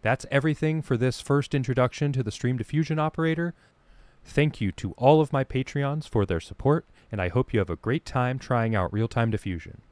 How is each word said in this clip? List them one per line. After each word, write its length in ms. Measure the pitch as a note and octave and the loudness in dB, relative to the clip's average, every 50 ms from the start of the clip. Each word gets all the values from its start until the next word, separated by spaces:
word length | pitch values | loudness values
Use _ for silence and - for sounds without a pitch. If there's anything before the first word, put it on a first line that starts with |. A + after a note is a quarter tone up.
That's 240 | - G#2+ B2 - - - | 2 0 0 0 -2 0
everything 520 | - C#3 C3+ D#3 D3+ - - D#3 D#3 D#3+ | 0 2 2 2 0 2 0 0 0 -2
for 140 | D3 - C3+ | 0 0 0
this 240 | A2+ A#2+ C3 A#2+ - | 2 2 0 -2 -4
first 340 | - - C#3+ C#3+ C#3 - - | -2 0 0 0 2 0 -2
introduction 580 | C#3+ C3 - B2+ C3 B2 B2 - - D3+ C#3+ | -2 0 0 2 2 2 0 0 -2 -2 0
to 100 | C#3 C3 | 0 0
the 100 | B2 G#2+ | -2 -2
Stream 240 | - - - B2 B2+ | -4 -2 -2 -2 0
Diffusion 420 | B2 A2+ - - D3+ D#3+ - D#3+ D#3 | -2 -4 -2 0 -2 0 0 0 -2
operator. 560 | D3+ D#3 - - D#3+ D#3+ D#3+ E3 E3+ F3 - _ _ _ _ _ _ _ - - - - _ _ - | -2 -2 -2 0 0 0 0 0 -2 -4 -6 _ _ _ _ _ _ _ -20 -20 -20 -20 _ _ -20
Thank 360 | - - - D3 D3+ - - | -2 2 2 2 2 2 0
you 120 | A2 F#2+ | -4 -4
to 200 | - - - F#2+ | -2 -4 -8 -8
all 280 | E2+ - B2 C3 D3+ D#3 | -6 2 6 6 6 6
of 120 | D#3 C#3+ | 6 2
my 120 | - C#3 C3 | 0 -2 -2
Patreons 640 | _ - C3 C3 - - C#3+ C#3 C#3 D3 D#3 D3+ - | _ -2 -4 -4 -2 -4 -4 -2 -2 -4 -6 -8 -2
for 180 | - A2+ G2+ | 0 0 0
their 140 | F#2 F#2 E2 | 2 0 -4
support, 440 | - - - - - C3+ C#3+ E3 - _ - - _ _ | -4 -6 -16 -2 2 2 2 2 0 _ -20 -20 _ _
and 80 | - G#2 | -6 -4
I 80 | F#2 F2 | -4 0
hope 240 | E2 B2 C3 - | 0 0 -2 2
you 80 | - A2 | 0 0
have 100 | F#2+ E2+ | 0 0
a 60 | E2+ | -4
great 280 | - - A2 B2+ D#3+ _ | -6 -2 -4 -4 -4 _
time 340 | - - C3 B2 B2 C3 C3 | -4 -2 -2 -2 0 -2 -6
trying 360 | - - B2+ A#2+ A2+ A2 A2 | -4 -2 0 0 2 2 2
out 180 | G2+ F2+ - | 0 0 0
real-time 380 | - G#2 A2+ A2+ - A#2+ A#2 A2+ | 0 -2 -2 0 0 0 0 0
diffusion. 500 | G#2+ G2+ - G2+ F2+ E2 - - - - _ _ | 0 -2 -4 -4 -6 -6 -8 -12 -18 -20 _ _